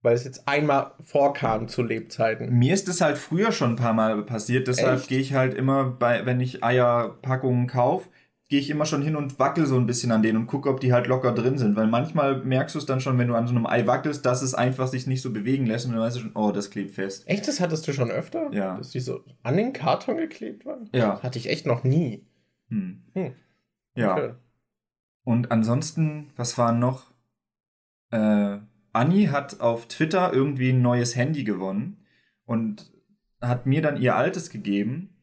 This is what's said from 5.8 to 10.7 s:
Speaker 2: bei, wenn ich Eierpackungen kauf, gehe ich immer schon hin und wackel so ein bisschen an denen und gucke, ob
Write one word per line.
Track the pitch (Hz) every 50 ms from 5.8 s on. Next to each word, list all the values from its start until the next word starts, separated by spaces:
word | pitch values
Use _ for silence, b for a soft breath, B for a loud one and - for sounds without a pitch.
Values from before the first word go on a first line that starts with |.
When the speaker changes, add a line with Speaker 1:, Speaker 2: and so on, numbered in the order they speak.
| 135
Speaker 2:
bei, | 127 123 - 123 120 120 110 107
wenn | 127 123 123
ich | 127 127 - -
Eierpackungen | - 117 123 127 123 120 120 120 117 101 - - - 131 131 127 131 131 123 120 123 127
kauf, | - 127 120 135 170 190 - - b b b b b _ _ _
gehe | 139 139
ich | 139 143
immer | 151 151 151
schon | 151 156 139
hin | 143 156 156
und | 147 143 131 - -
wackel | 131 143 - 175 156
so | 139 131 127
ein | 123
bisschen | 110 123 - - 123
an | 113 110
denen | 107 113 110
und | 113 117
gucke, | 123 - 135 135
ob | 139